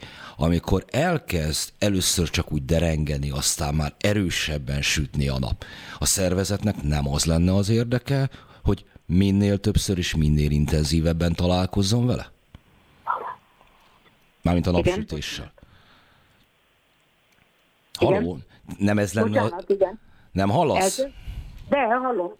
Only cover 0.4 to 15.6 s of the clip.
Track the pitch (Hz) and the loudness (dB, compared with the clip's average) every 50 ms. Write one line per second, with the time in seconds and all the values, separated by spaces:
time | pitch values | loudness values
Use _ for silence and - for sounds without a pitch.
0.4 | - 85 85 82 - - 95 95 - - - 123 160 180 175 151 - - - 85 | 0 2 2 2 2 0 0 0 0 -2 -2 0 0 2 0 -2 -2 -2 -2 -2
1.4 | 78 78 76 - - - - _ 101 104 101 92 87 - - 95 85 76 - - | -2 -2 -2 -4 -6 -8 -4 _ 0 0 2 2 2 2 2 2 0 0 0 -2
2.4 | - - - 76 67 - 82 82 85 82 80 76 78 73 76 69 71 71 67 71 | -2 -2 -4 -4 0 0 2 2 2 2 2 0 0 -2 -2 -2 -4 -4 -4 -2
3.4 | - - - - 80 73 73 78 78 71 - - - 101 104 104 98 85 - - | -2 -2 -2 -2 -2 -2 0 0 -2 -2 -4 -2 -2 0 2 2 0 0 -2 -2
4.4 | - - 76 73 67 62 69 71 69 - - 80 71 65 - 73 69 69 65 65 | -2 -2 -4 -4 -4 -4 -4 -2 -2 0 0 -2 -2 -2 -2 -2 0 0 0 -2
5.4 | 64 55 - - - - - - - - - - 80 - - 98 95 90 90 95 | -2 -4 -4 -6 -8 -12 -16 -16 -16 -16 -8 -4 -2 0 0 2 2 2 2 0
6.4 | 98 95 104 98 - 104 98 - 73 73 73 73 71 69 69 76 - 82 80 82 | 0 0 -2 -2 0 -2 -2 -2 -2 0 0 0 0 0 0 0 2 2 2 4
7.4 | 87 92 95 101 101 95 113 113 120 117 127 120 - - 139 135 135 135 - - | 4 4 4 4 2 2 2 0 2 0 -2 -2 -2 -2 0 0 0 -2 -4 -10
8.4 | - - - - - - 101 - - - - - _ - 82 92 98 98 98 101 | -20 -20 -14 -2 0 0 0 0 -4 -12 -20 -16 _ 0 2 4 4 6 4 4
9.4 | 101 101 101 98 - 107 95 - - - 98 87 85 - - 78 76 76 76 73 | 4 4 2 2 0 0 0 0 0 0 -2 -2 -2 -2 0 2 2 4 4 4
10.4 | 73 73 71 73 76 73 78 76 76 71 80 82 78 85 82 82 85 85 82 - | 2 2 2 2 2 2 2 0 2 2 2 2 2 2 0 2 0 0 0 0
11.4 | 87 90 90 90 92 92 - 101 98 95 110 123 120 123 98 64 - - - _ | 0 2 2 2 0 0 0 -2 0 0 0 0 0 0 -2 -2 -6 -10 -18 _
12.4 | _ _ - - _ _ _ _ _ _ _ _ _ - - - - - - - | _ _ -20 -20 _ _ _ _ _ _ _ _ _ -6 -6 -6 -8 -12 -14 -16
13.4 | _ _ _ _ _ _ _ _ _ _ _ _ _ _ _ _ _ _ _ _ | _ _ _ _ _ _ _ _ _ _ _ _ _ _ _ _ _ _ _ _
14.4 | - 85 90 87 82 90 87 85 - - - 90 - - 80 73 - - - - | 0 2 2 2 2 2 2 2 2 2 0 0 -4 -6 -8 -8 -8 -8 -10 -12
15.4 | - - - _ | -12 -14 -18 _